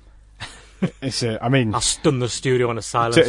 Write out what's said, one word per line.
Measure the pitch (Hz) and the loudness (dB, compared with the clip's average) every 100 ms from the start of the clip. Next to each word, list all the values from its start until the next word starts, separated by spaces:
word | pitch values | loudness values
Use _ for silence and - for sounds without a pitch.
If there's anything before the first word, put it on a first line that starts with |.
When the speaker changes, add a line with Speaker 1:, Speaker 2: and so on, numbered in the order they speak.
| - - - - | -20 -20 -20 -18
Speaker 1:
<laughs> | - - - - 190 - | -18 -18 -20 -6 -6 -4
It's | 131 - | -6 -4
a, | 120 110 | -4 -2
I | 117 | 0
mean, | 135 110 120 | 2 2 0
Speaker 2:
I'll | |
stun | - - 165 131 | -2 0 0 0
the | 120 | -4
studio | - 135 127 117 | -4 0 2 0
on | 113 | -2
a | |
silence | - 120 117 | -2 0 4
Speaker 1:
to, | 117 | 4